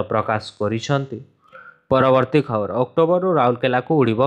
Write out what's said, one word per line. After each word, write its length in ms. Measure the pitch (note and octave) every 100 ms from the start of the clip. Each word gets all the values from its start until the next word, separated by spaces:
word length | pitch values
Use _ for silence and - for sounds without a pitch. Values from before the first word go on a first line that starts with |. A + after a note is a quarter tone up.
ପ୍ରକାଶ 400 | G#2+ A2 G#2 G#2+ - -
କରିଛନ୍ତି। 600 | G#2 A2+ - C#3 C3+ A2 - _ _ - - - _
ପରବର୍ତ୍ତୀ 500 | C3 C3 C3 A#2+ D#3
ଖବର, 280 | C#3+ A2 G2+ A2
ଅକ୍ଟୋବରରୁ 460 | B2+ - E3 F3+ F#3
ରାଉରକେଲାକୁ 580 | D#3+ B2 A#2+ C3 B2 - D#3+
ଉଡ଼ିବ 200 | A#2+ A2